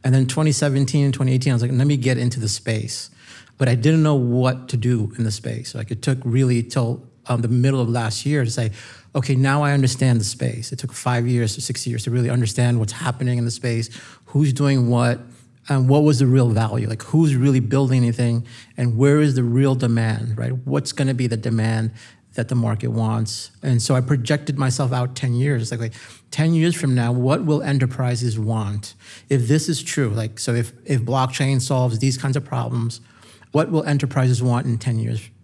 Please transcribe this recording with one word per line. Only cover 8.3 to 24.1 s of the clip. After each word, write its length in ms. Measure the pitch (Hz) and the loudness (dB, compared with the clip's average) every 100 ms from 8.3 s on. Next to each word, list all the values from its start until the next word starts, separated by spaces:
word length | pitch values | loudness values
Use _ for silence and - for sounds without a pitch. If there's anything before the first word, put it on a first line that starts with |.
| 147 | 0
to 80 | 117 117 | 0 -2
say, 120 | 113 104 - - - | -4 -4 -18 -20 -8
"Okay, 220 | - 123 131 | -6 0 2
now 260 | 135 143 147 | 2 2 2
I 60 | |
understand 460 | 143 131 127 131 120 | 2 2 2 2 2
the 100 | 104 - | 0 -4
space." 340 | 127 117 113 | -4 -4 -8
It 60 | 123 | -8
took 140 | 127 | -8
five 340 | - 127 123 120 | -6 -4 -2 0
years 300 | 120 113 - | 0 0 -4
or 40 | |
six 240 | - 113 - | -6 -6 -6
years 180 | 117 107 | -6 -2
to 60 | |
really 200 | 120 120 123 | 0 0 0
understand 420 | 113 - 123 120 | 0 0 2 2
what's 160 | 107 - 147 | -2 -4 -6
happening 320 | 123 127 123 | -4 -2 -2
in 80 | 117 | -2
the 60 | 113 | -4
space, 260 | 127 117 113 - - - - | -4 -4 -4 -10 -20 -20 -4
who's 200 | 139 147 127 | 0 2 2
doing 280 | 143 135 120 | 2 4 4
what, 300 | 120 120 120 - - - _ - | 4 2 0 -6 -20 -20 _ -2
and 200 | 139 127 | 2 6
what 140 | 143 | 6
was 140 | 147 127 | 6 4
the 80 | 131 131 | 4 6
real 120 | 120 110 | 4 2
value, 240 | 110 107 107 | 0 -2 -4
like, 160 | 110 - | -6 0
who's 240 | 156 160 131 | 2 4 4
really 240 | 135 131 | 4 2
building 380 | 120 135 135 127 120 | 2 0 2 2 2
anything, 400 | 113 120 117 117 - - - | 2 0 0 -4 -16 -18 -4
and 180 | 120 113 | -2 4
where 220 | 139 147 151 | 4 6 4
is 80 | 131 | 2
the 80 | |
real 320 | 120 120 139 131 | 2 2 2 2
demand, 640 | 123 117 113 110 117 110 | 2 2 0 -2 -4 -4
right? 160 | 120 127 127 | -4 -4 -2
What's 280 | 143 - | -4 -4
gonna 200 | - 135 | -2 -2
be 140 | 127 123 | 0 -2
the 140 | 113 113 | -2 -2
demand 420 | 113 110 113 110 - - - _ - | 0 0 0 -2 -6 -20 -20 _ -8
that 120 | 117 | -2
the 80 | 120 | 0
market 360 | 113 110 120 | 0 -2 -2
wants? 600 | 113 110 113 113 - - _ | -2 -2 -2 -4 -8 -12 _
And 180 | - 120 | 0 0
so 140 | - 127 | 2 0
I 60 | |
projected 560 | 127 | 2